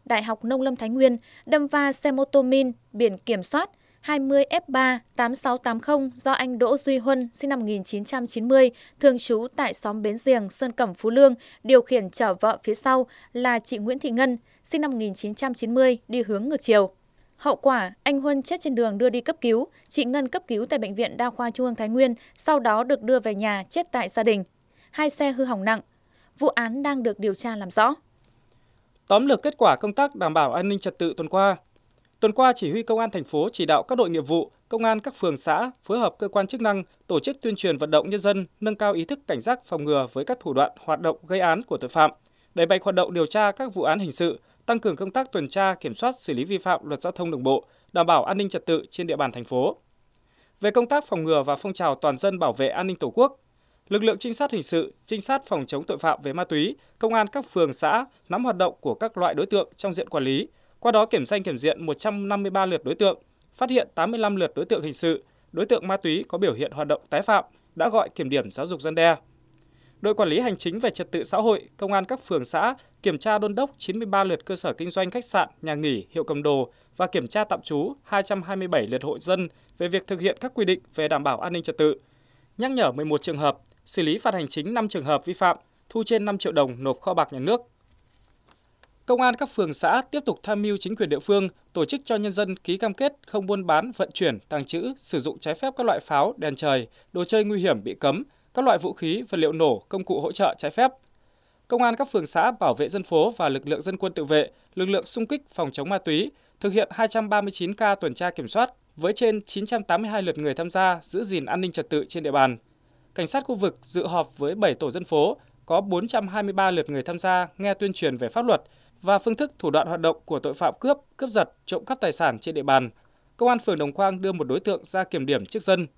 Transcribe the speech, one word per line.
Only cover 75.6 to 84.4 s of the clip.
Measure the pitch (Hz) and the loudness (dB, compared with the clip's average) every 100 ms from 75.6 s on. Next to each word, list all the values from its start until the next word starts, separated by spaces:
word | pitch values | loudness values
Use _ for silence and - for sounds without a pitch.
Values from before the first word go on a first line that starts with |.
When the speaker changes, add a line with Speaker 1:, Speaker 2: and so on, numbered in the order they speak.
Speaker 2:
nhà | 160 147 | -6 -4
nghỉ, | 151 120 92 | -2 -2 -4
hiệu | 165 | -6
cầm | 151 147 | -4 -2
đồ | 147 139 123 _ _ - | 0 0 -2 _ _ -4
và | 180 | -2
kiểm | 180 165 | -2 -2
tra | 214 | -2
tạm | 214 - | -2 -4
trú | - 147 180 277 | -4 -4 -4 -8
hai | - 202 | -4 -2
trăm | 196 196 | 0 -4
hai | 170 196 | -6 -6
mươi | 185 | 0
bảy | 160 110 | 0 0
lượt | 127 | -4
hộ | 139 131 | -4 -6
dân | 165 185 170 - _ - | -2 -2 -2 -10 _ -8
về | 175 | -2
việc | 185 185 | -2 -2
thực | 185 | -2
hiện | 185 - | -2 -2
các | 254 | -6
quy | - 196 | -2 0
định | 185 - - | 0 -4 -4
về | 151 | 0
đảm | 151 | 2
bảo | 143 127 | 0 0
an | - | -2
ninh | 170 | -6
trật | 156 156 | -4 2
tự, | 156 139 _ _ _ _ _ - | 2 2 _ _ _ _ _ -6
nhắc | 247 | -2
nhở | 262 175 | 2 2
mười | 123 151 | 0 -2
một | 151 | -2
trường | - 143 | -2 -2
hợp, | 147 135 _ _ - | 0 -2 _ _ -10
xử | - | -2
lý | 160 185 | 0 0
phạt | 240 | 0
hành | 190 | -2